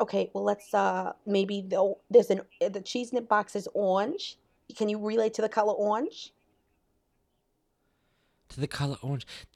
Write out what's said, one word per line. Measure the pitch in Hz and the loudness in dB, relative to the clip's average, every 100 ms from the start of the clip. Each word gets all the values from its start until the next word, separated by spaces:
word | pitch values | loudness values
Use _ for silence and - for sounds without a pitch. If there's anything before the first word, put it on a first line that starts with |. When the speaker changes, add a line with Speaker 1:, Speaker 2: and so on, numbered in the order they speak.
Speaker 1:
Okay, | 214 196 190 | -2 0 -2
well, | 196 | -2
let's, | 202 208 - | -2 -2 -2
uh, | 202 196 185 185 - 208 | 0 2 0 -4 -8 -2
maybe | 196 196 202 190 | 0 0 -4 -2
the, | 185 196 - - | 0 0 0 6
there's | 233 - | 6 8
an, | 190 - - 202 | 0 -2 -4 -2
the | 196 | -2
cheese | - 247 240 | -6 -6 -2
nip | 247 233 | -4 2
box | 208 208 208 | 0 0 -8
is | 190 | -6
orange. | 202 196 190 226 359 - - _ _ _ 220 | -2 2 2 0 -4 -10 -16 _ _ _ -4
Can | 214 | -4
you | 214 | -2
relate | 214 226 220 | -4 -2 -2
to | 220 | 2
the | 214 | 2
color | 226 214 | 4 2
orange? | 202 208 214 339 - - _ _ _ _ _ _ _ _ _ _ _ _ _ _ _ _ _ _ _ _ _ _ | 2 0 0 -2 -8 -18 _ _ _ _ _ _ _ _ _ _ _ _ _ _ _ _ _ _ _ _ _ _
Speaker 2:
To | 127 | -8
the | 143 | -6
color | - 143 135 | -2 -4 -4
orange. | 131 135 - - - | -6 -6 -8 -18 -18